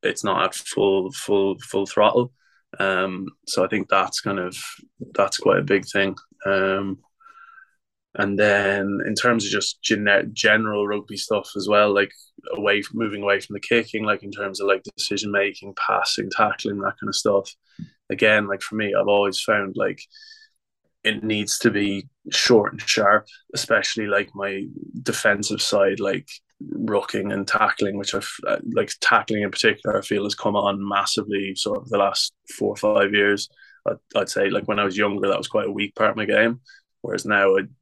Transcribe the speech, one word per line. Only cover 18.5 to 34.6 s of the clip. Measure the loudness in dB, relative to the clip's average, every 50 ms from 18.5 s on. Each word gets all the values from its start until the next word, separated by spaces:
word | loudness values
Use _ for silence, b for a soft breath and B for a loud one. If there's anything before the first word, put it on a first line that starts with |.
| -6 -6 -6
for | -8 -4
me, | -4 -2 0 0
I've | 0 2
always | 4 4 4 4 2 0 -2
found, | 0 0 0 0 0 -4 -4
like, | -2 -2 -2 -2 -6 -12 _ B B B B B B B B B B _ _ _ _ _ _ _ _ _
it | -2 -2 -2 -4
needs | -4 -2 -2 -2 -4 -4 2
to | 2 2
be | 2 2 0 0 -2 -4 -8 -12 _ _ _ -4
short | -2 0 4 6 6 6 6 2
and | -4 -6
sharp, | -4 -2 0 2 4 4 4 4 2 B B B B _ -8
especially, | -8 0 2 2 2 2 0 -2 -4 -2
like, | 0 0 -2 -2 -2 _
my | -8 -6 -6 -6 -6 -8 -10 -12 -14 -16 -14 -14 -6 -4
defensive | -4 -4 0 2 2 2 2 0 -4 -2 -2
side, | -2 0 4 4 4 4 2 0
like, | -2 -4 -4 -4 -6 -12 -20 -20 _ _ _ _ -12 -10 -8
rucking | -6 -4 0 0 -2 -2 -2 -4 -4 -2 -2 -4
and | -4 -2
tackling, | -2 0 2 2 2 2 0 -2 -2 -2
which | -4 -6 -4 -4
I've, | -6 -6 -6 -12 -8 -4
uh, | -2 -2 -2 -2 -2 -2
like, | -2 -2 -2 -4 _
tackling | 2 4 4 4 2 0 -2 -2 -2
in | -2
particular, | -2 0 2 2 2 0 _ -2 -2
I | -2
feel | -2 -2 -2 -2 -2
has | -2 -4
come | -2 -2 0 0
on | 2 0 0 -2 -2 -4
massively | -2 0 0 0 0 -2 -2 -2 -2 -4 -4 -4 -4 -6
sort | -6 -4 -4 -4 -6
of | -4 -2
the | 2
last | 2 2 2 2 -2 -4 -4 _ _ _ -20 -8
four | -4 -2 -2
or | -2
five | 0 0 2 4 4 2 2 2
years. | 2 4 4 2 0 -2 -10 b b b b b b b
I'd, | -4 -4 -4 _ _ -2
I'd | -2 -2 0
say, | 0 0 0 0
like, | 0 -2